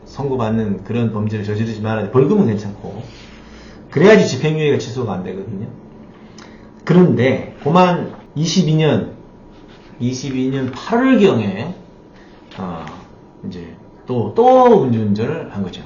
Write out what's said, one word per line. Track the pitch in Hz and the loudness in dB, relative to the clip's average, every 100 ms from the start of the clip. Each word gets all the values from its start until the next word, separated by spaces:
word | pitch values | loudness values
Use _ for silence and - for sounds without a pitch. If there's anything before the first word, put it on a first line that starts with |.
선고받는 | - - 139 127 110 110 107 95 | -18 -10 -6 -2 -2 -2 -2 -6
그런 | - 120 113 | -6 -2 -2
범죄를 | 107 107 107 101 | -2 -4 -4 -4
저지르지 | 107 113 104 | -4 -4 -4
말아야 | 107 110 101 | -4 -4 0
돼. | |
벌금은 | 123 156 202 131 | 2 2 2 2
괜찮고 | 101 101 - - - - - - - - - - - - | 0 -6 -12 -14 -14 -16 -18 -20 -20 -20 -20 -20 -20 -6
그래야지 | - 185 208 135 | 4 6 6 4
집행유예가 | 123 156 156 151 123 | 0 -2 0 0 0
취소가 | - 127 113 | -2 -6 -6
안 | 92 | -6
되거든요. | 90 92 98 95 117 - - - - - - - - - - - | -8 -10 -10 -10 -12 -14 -20 -20 -20 -20 -20 -20 -20 -20 -20 -18
그런데 | - 170 170 113 127 - - - | 2 4 6 4 0 0 -6 -8
그만 | 143 175 180 165 - - - - | 0 4 4 2 -4 -12 -14 -6
이십이 | 170 - 151 156 | -2 0 2 2
년, | 156 113 - - - - - - - - - - | 2 0 -2 -12 -20 -20 -20 -20 -20 -20 -20 -6
이십이 | 120 127 143 131 131 | -6 -4 -6 -4 -4
년 | 135 123 | -4 -6
팔월경에, | - - 240 262 240 202 120 101 95 147 185 - - - - - - - - | -10 -4 0 2 4 4 2 -2 -6 -8 -10 -18 -20 -20 -20 -20 -20 -20 -12
어, | 92 82 78 - - - - - 98 | -10 -10 -12 -16 -20 -20 -20 -16 -14
이제 | 90 82 - - - - | -14 -16 -18 -20 -20 -8
또, | 123 101 | -4 -4
또 | - 247 262 254 202 | 2 6 8 8 6
음주운전을 | 131 113 107 101 120 160 - | 4 0 0 0 -2 -4 -8
한 | 98 | -8
거죠. | 90 - | -8 -10